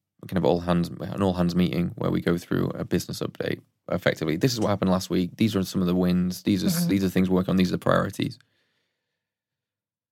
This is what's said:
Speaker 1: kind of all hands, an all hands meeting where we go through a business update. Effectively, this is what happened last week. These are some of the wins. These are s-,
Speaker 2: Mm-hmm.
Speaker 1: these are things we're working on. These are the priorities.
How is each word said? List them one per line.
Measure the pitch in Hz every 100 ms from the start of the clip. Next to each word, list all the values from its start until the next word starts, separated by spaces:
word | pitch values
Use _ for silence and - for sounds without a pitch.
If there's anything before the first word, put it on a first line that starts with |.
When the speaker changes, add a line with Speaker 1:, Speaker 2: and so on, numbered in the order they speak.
| _ _ -
Speaker 1:
kind | 92
of |
all | 82 87
hands, | 87 87 85 -
an | - -
all | 98
hands | 90 87 87
meeting | 90 87 87 -
where | 87
we | 87
go | 87 87
through | - 90 90 -
a |
business | - 90 - -
update. | - - - - - _ -
Effectively, | 87 - - 78 80
this | 135
is | 117
what | 104
happened | 98 92
last | 92 -
week. | 90 90 -
These | 113 95
are |
some | 92 95
of | 90
the | 90
wins. | 90 90 90 92
These | - 95
are | 92
s-, | 85
Speaker 2:
Mm-hmm. | 87
Speaker 1:
these | 98
are | 95
things | 95 92
we're | 92
working | 90
on. | 92
These | 90
are | 87
the |
priorities. | 90 87 98 - - - _ _ _ _ _ _ _ _ _ _ _ _ _ _ _ _ _